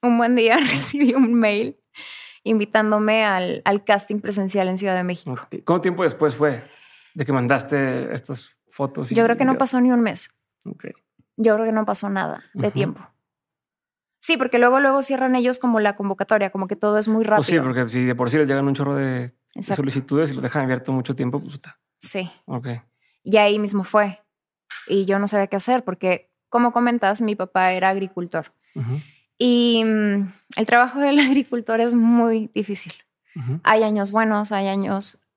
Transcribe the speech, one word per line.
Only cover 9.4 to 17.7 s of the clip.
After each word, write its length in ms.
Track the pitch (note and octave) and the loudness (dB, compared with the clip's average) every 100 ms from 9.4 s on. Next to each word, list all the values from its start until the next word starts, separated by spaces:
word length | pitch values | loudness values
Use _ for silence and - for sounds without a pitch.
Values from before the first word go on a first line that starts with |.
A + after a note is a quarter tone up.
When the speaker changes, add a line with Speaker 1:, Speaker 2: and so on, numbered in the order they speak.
| C4 | 2
Speaker 1:
no 60 | |
Speaker 2:
videos? 60 | B3+ | 2
Speaker 1:
pasó 200 | C4+ B3+ | 0 2
ni 100 | B3 | 2
un 100 | B3 | 2
mes. 300 | A3 F3 - _ _ _ - | 0 -4 -12 _ _ _ -18
Speaker 2:
Ok. 200 | - - - _ _ _ - | -16 -16 -18 _ _ _ -2
Speaker 1:
Yo 180 | A3 G#3+ | 2 2
creo 100 | A3+ | 2
que 60 | |
no 140 | A3 G#3+ | -2 -2
pasó 240 | G3+ G3+ | -4 -4
nada 340 | G3 E3 - - | -4 -4 -8 -14
de 140 | - A2 | -4 -4
Speaker 2:
Ujú. 60 | |
Speaker 1:
tiempo. 280 | B2+ D3 - - _ _ _ _ _ _ _ _ _ _ _ | -2 -4 -4 -16 _ _ _ _ _ _ _ _ _ _ _
Sí, 160 | - E4 | -2 -2
porque 200 | B3 A#3 | 0 4
luego, 220 | B3 C4 | 4 6
luego 220 | C#4 C4+ | 4 2
cierran 340 | C4+ C4+ C4 B3+ | 0 -2 0 2
ellos 240 | B3 B3+ | 0 0
como 200 | B3+ A3+ | 0 2
la 160 | G#3 G3+ | 0 -2
convocatoria, 540 | G3+ F#3+ G3 A3 G3 | -6 -4 0 0 0
como 180 | G3 F#3+ | -4 -6
que 80 | G3 | -4
todo 220 | G#3 G#3 | 0 0
es 100 | G#3+ | 0
muy 180 | A3 G#3+ | 0 2
Speaker 2:
Pues 200 | G#3+ - | 2 4
sí, 120 | E3 | 2
Speaker 1:
rápido. 60 | C3 | 2